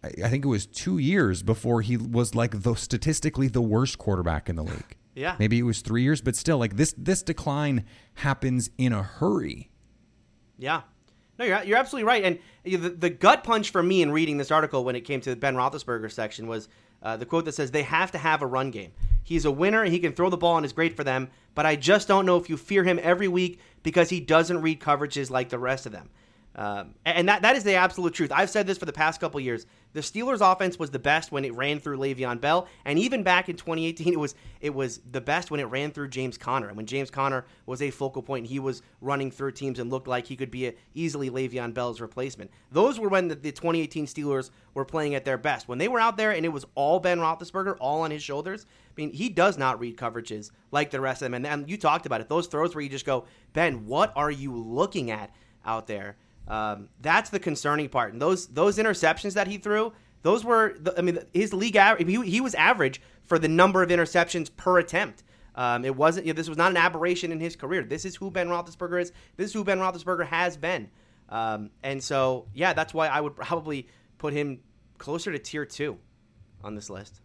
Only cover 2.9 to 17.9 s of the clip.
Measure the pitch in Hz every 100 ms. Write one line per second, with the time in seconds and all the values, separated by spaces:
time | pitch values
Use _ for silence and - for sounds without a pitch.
2.9 | 123 156 156 151 131 135 123 117 107 131
3.9 | - - 92 87 78 - 82 80 76 -
4.9 | - _ - 151 175 - 117 120 113 -
5.9 | 117 127 151 - 117 156 151 113 95 156
6.9 | - - 190 - 156 - 143 147 127 104
7.9 | - _ - 143 135 135 127 104 - 127
8.9 | 110 95 - 175 196 80 - - _ _
9.9 | _ _ _ _ _ _ - 127 156 -
10.9 | _ _ _ _ - 233 196 196 220 262
11.9 | 277 220 240 185 170 - _ 180 185 170
12.9 | 175 175 139 196 254 - 226 208 190 175
13.9 | 190 151 151 160 147 139 156 151 135 127
14.9 | 127 117 139 131 123 139 127 127 - -
15.9 | 117 107 110 107 - 113 113 107 _ _
16.9 | _ 107 113 120 165 160 139 139 147 131